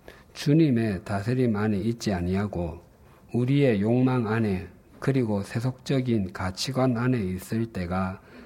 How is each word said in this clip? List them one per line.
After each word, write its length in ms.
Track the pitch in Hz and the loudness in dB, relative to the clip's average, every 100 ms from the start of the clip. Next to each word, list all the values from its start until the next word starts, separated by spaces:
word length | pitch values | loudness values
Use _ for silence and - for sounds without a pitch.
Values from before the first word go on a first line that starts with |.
| - - - | -20 -20 -20
주님의 680 | - 147 151 156 117 113 92 | -6 2 4 4 4 2 -2
다스림 520 | - 101 104 127 123 101 | -2 -4 -2 0 2 2
안에 220 | 107 101 | 0 0
있지 340 | 107 117 113 | -2 -2 -2
아니하고 680 | 92 87 95 104 87 85 80 - - - - - | -2 0 0 -2 -4 -6 -8 -16 -20 -20 -20 -6
우리의 480 | 117 123 143 139 104 | -2 2 4 4 4
욕망 460 | 104 123 127 127 107 | 4 4 4 2 0
안에 400 | 110 110 92 80 - - - | 0 0 -2 -4 -16 -20 -6
그리고 440 | - 131 113 101 | -2 0 0 -2
세속적인 920 | 98 120 123 131 - 139 127 117 92 | -2 -4 -4 -6 -2 -2 2 0 -2
가치관 640 | - 95 95 - 131 127 113 | -4 -6 -4 -4 0 0 2
안에 240 | 123 127 | 0 0
있을 460 | 92 92 - 113 113 | -2 -4 -4 -4 -4
때가 480 | - 87 90 92 95 - - | -4 -4 -2 -2 -6 -14 -20